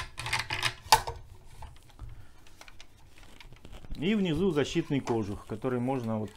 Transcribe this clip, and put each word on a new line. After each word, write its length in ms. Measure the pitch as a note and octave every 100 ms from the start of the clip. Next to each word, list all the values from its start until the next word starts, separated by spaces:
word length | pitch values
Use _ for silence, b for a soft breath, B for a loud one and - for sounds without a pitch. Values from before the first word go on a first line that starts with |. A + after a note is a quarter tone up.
| - - - - - - - - - - - - - - - - - - - - - b b b b b - - - - - - - - - - - - - -
И 180 | E3 G#3+
внизу 340 | F#3 D3+ F#3+
защитный 500 | D3 C3 E3+ D#3+ C#3
кожух, 460 | - A2+ G2+ G2 -
который 340 | - B2+ B2
можно 380 | B2 C3+ A2+ A2
вот 140 | G#2